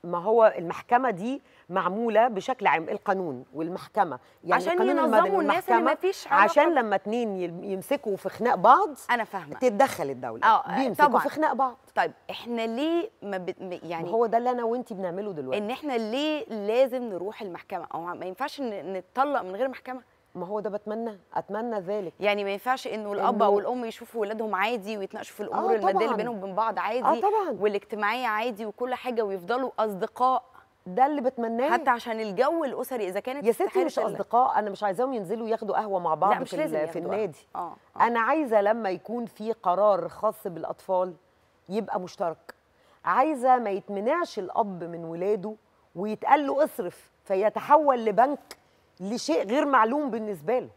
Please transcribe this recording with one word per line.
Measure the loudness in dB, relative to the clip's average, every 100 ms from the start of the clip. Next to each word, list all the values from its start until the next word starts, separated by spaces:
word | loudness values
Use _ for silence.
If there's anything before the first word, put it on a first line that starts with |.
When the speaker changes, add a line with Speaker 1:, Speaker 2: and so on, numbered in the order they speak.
Speaker 1:
ما | -4 -4
هو | 2 8 8 6
المحكمة | -6 -8 0 2 2
دي | -2 -4 -8 _ _ _
معمولة | -2 -2 -2 2 4 4
بشكل | 2 -4 0 2
عام، | 2 0
القانون | -6 -2 -2 -2 -6 -10
والمحكمة، | -8 -6 -6 -6 -2 0 -2 _ _
يعني | 0 0
Speaker 2:
عشان | 2
Speaker 1:
القانون | 2 2 4
Speaker 2:
ينظموا | 4 6
Speaker 1:
المدني | 6 4
Speaker 2:
الناس | 2 0
اللي | 4 4
Speaker 1:
والمحكمة، |
Speaker 2:
ما | 4 2
فيش | 0 -4 2
علاقة | 6
Speaker 1:
عشان | 6 6 6
Speaker 2:
ب- | 4
Speaker 1:
لما | 2 0
اتنين | 0 -2 -2 -2
يل-، | -4 -6
يمسكوا | -6 -8 -2 -4 -2 -4
في | -6
خناق | -2 0 4
بعض | 8 8 6 -4 -2
Speaker 2:
أنا | -2
فاهمة. | -2 -8 -10 0
Speaker 1:
تتدخل | 0 4 2 2 -6
الدولة، | -4 -8 2 4
Speaker 2:
آه، | 4 2 -2
Speaker 1:
بيمسكوا | -2 4 4
Speaker 2:
طبعًا. | 4
Speaker 1:
في | 0
خناق | 0 0
بعض. | 2 -2 -4 _ -2
Speaker 2:
طيب | -2 -2 -14
إحنا | -14 -6 -4 -4
ليه | -2 0 0 -4 _
ما | -8 -6
ب-، | -6 -10
م-، | -10 -10
يعني | -8 -8
Speaker 1:
ما | -2
هو | 0 2
ده | 2
اللي | 0
أنا | -2
وإنتي | -2 -4 -6
بنعمله | -8 -6 -6 -8
دلوقتي. | -8 -4 -4
Speaker 2:
إن | -4
إحنا | -6 -4 -4
ليه | -2 -2 -2 -2 -6
لازم | -6 -2 2 2 2
نروح | -6 -6 -8 -10
المحكمة؟ | -12 -12 -10 -10 -8
أو | -10
ما | -8 -8 -10
ينفعش | -8 -8 -6
ن-، | -8 -6 -8
نتطلق | -10 -8 -2 0 0
من | -4 -2
غير | -4
محكمة؟ | -4 -12 -14 -14 _ _ -12
Speaker 1:
ما | -6
هو | -6
ده | -4
بتمنى، | -8 -6 -6 -6 -10 _
أتمنى | -6 -4 -6 -4 -4
ذلك. | -4 -4 -6 -2
Speaker 2:
يعني | 0 0
ما | -2
ينفعش | -4 -2 -2 -2
إنه | -8 -6
الأب | -2 0 4
Speaker 1:
إنه | 4
Speaker 2:
أو | 4
الأم | 2 -4 -6
يشوفوا | -10 -12 -4
ولادهم | -4 -4 -4 0
عادي | 0 -2 -6 -8
ويتناقشوا | -8 -10 -14 -10
في |
الأمور | -6 -2 2
Speaker 1:
آه، | 2
Speaker 2:
المادية | 2 2
اللي | 0
Speaker 1:
طبعًا. | 0
Speaker 2:
بينهم | -2 -6
وبين | -6 -2
بعض | -2 -2
عادي، | -2 0 2
Speaker 1:
آه، | 2
طبعًا. | 2 0 -2 0
Speaker 2:
والاجتماعية | 0 0 -6 -4 -2 0 -2
عادي | -2 -4 -6 -10
وكل | -6 -6
حاجة | -6 -4 -2 -2
ويفضلوا | -4 -4 -2 -2 -2
أصدقاء. | -2 -2 -6 0 2 2 -4 -20 _ _ -6
Speaker 1:
ده | 2 4
اللي | 4
بتمناه. | -2 -2 -4 0 2
Speaker 2:
حتى | 2 2
عشان | 0 -2 -6
الجو | -4 2 2 2
الأسري | -2 -4 -6 -4 -4
إذا | -4
كانت | -6 -2 0
Speaker 1:
يا |
ستي | 2
Speaker 2:
استحالة | 2 2 0
Speaker 1:
مش | 0
Speaker 2:
إلا. | -4
Speaker 1:
أصدقاء، | -4 0 4 4 2
أنا | 0
مش | -2
عايزاهم | -2 0 -2
ينزلوا | -2 -4 -4 -2
ياخدوا | -4 0 -2
قهوة | 0 -2
مع | 0 2
بعض | 2
Speaker 2:
لا، | 2
مش | -2
Speaker 1:
في | -4
Speaker 2:
لازم | -2 -2
Speaker 1:
ال-، |
في | -4
Speaker 2:
ياخدوا | -4
قهوة. | -4 -4
Speaker 1:
النادي. | -4 -8 _ -10
Speaker 2:
آه، | -10 -12 _ 0
آه. |
Speaker 1:
أنا | 0 2
عايزة | 0 0 2 2
لما | 4 2 -2
يكون | -4 -6 -8 -8
في | -10 -8
قرار | -4 0 4 4 4 0
خاص | -4 -4 -2 -10
بالأطفال | -8 -10 -10 -2 -2 -2 -6 _ _ _ _ -6
يبقى | -6 -4 -6
مشترك. | -6 -6 -6 -6 -16 -20 _ _ _ _ 0
عايزة | 2 2 2 4 4
ما | 4
يتمنعش | -4 -4 -4 0 0 -2 -6
الأب | -4 -2 -2 -4
من | -10 -10 -10
ولاده | -4 -2 -2 -4 -10 _ _ _ -8
ويتقال | -6 -4 2 2 4
له | 2
اصرف | 0 0 -8 -8 _ _
فيتحول | -2 0 2 -2 6 6 6 2 2
لبنك | 4 4 2 -8 -20 _ _ _ _
لشيء | -6 -6 0 0 2
غير | 0 4
معلوم | 4 4 2 -2
بالنسبة | -4 -6 -6 -2 -2
له. | -2